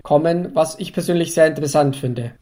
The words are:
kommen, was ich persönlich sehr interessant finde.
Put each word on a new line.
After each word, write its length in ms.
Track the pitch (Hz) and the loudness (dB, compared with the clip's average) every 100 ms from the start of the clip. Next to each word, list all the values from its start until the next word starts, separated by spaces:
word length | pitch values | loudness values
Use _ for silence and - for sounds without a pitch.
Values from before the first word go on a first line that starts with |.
kommen, 480 | - 147 165 170 175 | 0 2 2 0 -2
was 260 | 160 160 - | 0 0 -2
ich 140 | 190 | -8
persönlich 400 | - 160 170 165 | -6 -2 0 0
sehr 140 | 170 160 | 2 2
interessant 500 | 143 147 151 143 135 | 2 -2 2 2 0
finde. 360 | 127 123 120 - | -4 -4 -8 -10